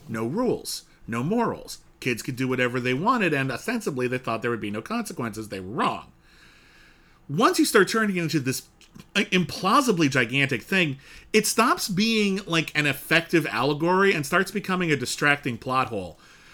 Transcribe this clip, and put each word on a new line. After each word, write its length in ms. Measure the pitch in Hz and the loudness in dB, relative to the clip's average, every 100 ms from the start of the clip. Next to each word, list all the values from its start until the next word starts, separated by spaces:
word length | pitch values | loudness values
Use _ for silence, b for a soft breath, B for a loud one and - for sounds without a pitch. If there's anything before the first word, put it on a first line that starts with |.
| - | -10
no 180 | 113 113 | -6 -4
rules, 560 | 185 247 110 - - b b - | -2 0 -2 -6 -12 b b -8
no 160 | 113 | -4
morals. 560 | 143 233 214 87 - - - _ | -2 0 0 -2 -10 -16 -18 _
Kids 220 | 127 113 | -4 -4
could 120 | - | -4
do 140 | 123 131 | -4 -2
whatever 320 | 127 123 127 | 0 0 0
they 120 | 123 | -2
wanted, 400 | 127 202 254 180 | 0 0 2 2
and 200 | 139 135 | 0 -2
ostensibly 560 | 117 - 240 202 127 123 | -4 -4 -4 -4 -2 -2
they 100 | 123 | -2
thought 240 | 127 113 | -4 -4
there 80 | 120 | -2
would 100 | 117 | -4
be 80 | 104 | -4
no 120 | 107 | -6
consequences. 680 | - 120 110 - 117 107 107 | -6 -6 -6 -6 -8 -8 -10
They 100 | 98 | -10
were 100 | 92 | -8
wrong. 340 | 139 233 98 - - b b b b b b b b b b - | -4 -4 -4 -10 -20 b b b b b b b b b b -6
Once 300 | 147 294 359 | 2 4 4
you 60 | |
start 240 | 302 220 180 | 4 4 4
turning 280 | 226 214 180 | 2 0 0
it 60 | |
into 180 | 165 160 | -2 0
this, 220 | 127 123 - _ - - - 202 | -2 -4 -8 _ -20 -20 -6 -2
uh, 40 | - | 0
implausibly 760 | 185 175 - 185 262 254 175 147 | 0 0 -2 2 4 4 4 2
gigantic 520 | 135 120 139 135 120 | 2 2 2 0 -2
thing, 360 | - 190 160 135 B B B | 0 0 2 -2 B B B
it 140 | 214 214 | 2 4
stops 420 | - 240 359 - | 4 4 2 0
being, 520 | 180 226 220 202 196 180 | 0 2 2 2 0 -2
like, 240 | 165 160 | -2 0
an 120 | 151 147 | 0 0
effective 600 | 131 - 160 165 165 147 | -2 0 0 4 2 2
allegory 680 | 110 135 147 165 185 196 | 0 0 0 2 4 4
and 140 | 165 139 | 2 0
starts 240 | 180 190 | 0 0
becoming 400 | 208 - 185 170 | -4 -2 -2 0
a 40 | 135 | 0
distracting 600 | 123 - 147 143 139 113 | -2 0 2 2 -2 -6
plot 320 | 127 127 120 | -2 -2 -2
hole. 300 | 107 87 - b b b | -4 -8 -12 b b b